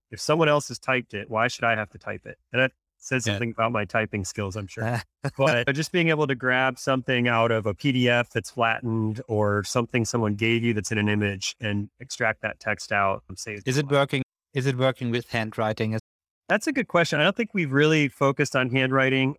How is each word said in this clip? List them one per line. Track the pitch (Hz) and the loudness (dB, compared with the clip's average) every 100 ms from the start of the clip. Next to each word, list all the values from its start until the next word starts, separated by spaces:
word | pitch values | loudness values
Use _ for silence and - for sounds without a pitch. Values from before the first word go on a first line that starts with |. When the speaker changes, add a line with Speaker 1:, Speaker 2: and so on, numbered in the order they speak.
| _ | _
Speaker 1:
If | 110 | -6
someone | - 160 151 | 0 2 4
else | 147 - | 2 -2
has | 120 | -8
typed | - 127 110 | -2 -2 -2
it, | 104 110 | -8 -4
why | 110 120 | 0 0
should | - | 0
I | 117 | 0
have | 107 107 | 0 -4
to | 101 | -10
type | 107 98 | -12 -12
it? | - - _ | -14 -20 _
And | 120 | 0
that | 131 _ _ _ | 0 _ _ _
says | - 127 110 | -4 -2 0
Speaker 2:
Yeah. | |
Speaker 1:
something | 101 117 | -2 -2
about | 113 113 | -2 0
my | 113 | -2
typing | 104 113 107 107 | -2 -2 -2 -4
skills, | 92 - 98 | -6 -6 -6
I'm | 104 101 | -6 -10
sure. | 117 113 117 - _ | -6 -4 -4 -8 _
Speaker 2:
<laughs> | 139 - | -6 0
Speaker 1:
But | 143 120 123 | 2 2 0
just | 139 156 | -2 -2
being | 180 165 | 0 2
able | 151 139 | 2 0
to | 123 | -2
grab | 127 127 131 123 | 0 2 2 0
something | 139 131 135 123 120 | -2 0 0 2 4
out | 113 117 | 4 4
of | 110 104 | 2 0
a | |
P | 95 143 | -2 0
D | 127 123 | 2 4
F | 120 120 | 4 2
that's | 113 - | -4 -6
flattened | 123 113 113 120 113 110 110 - | 0 0 0 -2 -2 -2 -4 -2
or | 107 104 104 | 0 2 0
something | 95 123 117 123 | 0 -2 0 0
someone | 110 120 107 101 | 0 0 0 0
gave | 113 117 | 2 2
you | 117 | 0
that's | 107 - | -2 -2
in | 107 | 0
an | 104 | 2
image | 107 101 98 - - | 2 0 -2 -8 -6
and | 107 101 104 - | -4 -4 -6 -12
extract | 127 - 113 110 | -14 -4 -2 -2
that | 107 - | -6 -6
text | 110 104 - | -6 -6 -2
out | 101 98 95 - | 0 0 -2 -8
and | 92 | -14
save | 113 104 131 | -12 -8 -4
Speaker 2:
Is | 135 | -2
it | 139 | 0
Speaker 1:
time. | 143 | 0
Speaker 2:
working? | 139 135 - _ _ | 0 -2 -6 _ _
Is | 139 135 | -4 -2
it | 127 | 0
working | 131 - 123 | 0 0 -2
with | 120 - | -4 -2
handwriting | 117 110 113 110 110 110 | -4 -4 -2 -2 -2 -2
as | 110 - _ _ _ - | -4 -8 _ _ _ -2
Speaker 1:
That's | 214 320 | -2 0
a | |
good | 269 - | -4 0
question. | 175 170 147 | 0 2 2
I | |
don't | 170 202 | 2 0
think | 220 | -4
we've | 196 147 | -4 0
really | 135 151 156 139 | 4 4 4 2
focused | - 139 139 139 131 | 2 0 2 0 0
on | 127 | 0
handwriting. | 131 131 131 131 135 131 | 0 2 2 2 2 0